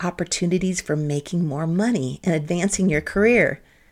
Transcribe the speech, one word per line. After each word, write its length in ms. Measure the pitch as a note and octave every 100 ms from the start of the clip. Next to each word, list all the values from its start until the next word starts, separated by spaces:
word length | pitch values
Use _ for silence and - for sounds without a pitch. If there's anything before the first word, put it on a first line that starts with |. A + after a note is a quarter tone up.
opportunities 800 | F3 - F3 - F3 F3+ F#3 F3+
for 160 | - D3+
making 500 | D3+ C#3+ C#3+ F3 D#3+
more 180 | C#3+ E3
money 540 | F3 A3+ A3 B2+ C#3
and 140 | F#3 D#3+
advancing 540 | D3+ F3 G3 - F#3
your 100 | D3+
career. 640 | - G3 A3 A#3+ D#3 C3+ _ _ _